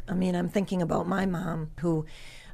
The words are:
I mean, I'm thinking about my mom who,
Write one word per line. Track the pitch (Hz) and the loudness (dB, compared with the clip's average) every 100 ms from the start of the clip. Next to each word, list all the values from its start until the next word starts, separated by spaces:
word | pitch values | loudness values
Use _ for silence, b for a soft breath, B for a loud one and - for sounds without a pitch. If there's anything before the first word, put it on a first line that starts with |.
| - | -2
I | |
mean, | 185 185 180 | 2 2 2
I'm | 175 | 2
thinking | 202 190 185 | 2 2 2
about | 170 - 175 | 2 2 2
my | 190 190 | 2 0
mom | 170 - 165 156 - | 0 -2 -4 -6 -2
who, | 170 160 156 B B B B | 2 2 0 B B B B